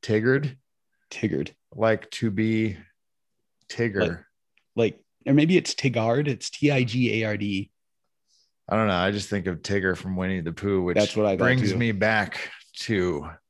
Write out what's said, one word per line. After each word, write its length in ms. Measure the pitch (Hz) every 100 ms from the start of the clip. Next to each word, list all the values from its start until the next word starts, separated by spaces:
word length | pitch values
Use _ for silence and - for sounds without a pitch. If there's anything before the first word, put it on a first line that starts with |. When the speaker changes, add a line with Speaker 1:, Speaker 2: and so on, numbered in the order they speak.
Speaker 1:
Tigard? 540 | - 107 113 135 147 - _ _ _ _ _
Speaker 2:
Tigard. 400 | - 101 69 - _ _
Speaker 1:
Like 360 | - 110 110 -
to 180 | - 117
be 460 | 98 110 110 110 95 - _ _ _ _ _ _ _ _
Tigger. 400 | - 117 98 90
Speaker 2:
Like, 140 | 85 - _ _ _ _ -
like, 240 | 113 - _ _ -
or 80 |
maybe 220 | 139 156 175
it's 180 | 165
Tigard. 540 | - 139 117 113 120 147
It's 220 | 120 -
T 200 | - 147
I 140 | 135
G 380 | 120 117 120 107
A 60 | 110
R 80 | 104
D. 340 | 101 98 101 _ _ _ _ _ _ _ _ _ -
Speaker 1:
I 80 | 107
don't 120 | 110
know. 60 | 92
I 140 | 92
just 180 | 101 90
think 180 | 101 92
of 160 | 85
Tigger 340 | - 101 95 87
from 200 | 95 92
Winnie 240 | 92 92
the 120 | 82
Pooh, 300 | 82 101 98
which 140 | 90 87
Speaker 2:
That's 200 | 104 -
what 100 | 107
I 60 |
thought 60 | 92
Speaker 1:
brings 280 | 110 127 107
Speaker 2:
too. 60 | 101
Speaker 1:
me 140 | 117
back 580 | 104 107 110 95 - - - - -
to 480 | - 107 90 76 78 80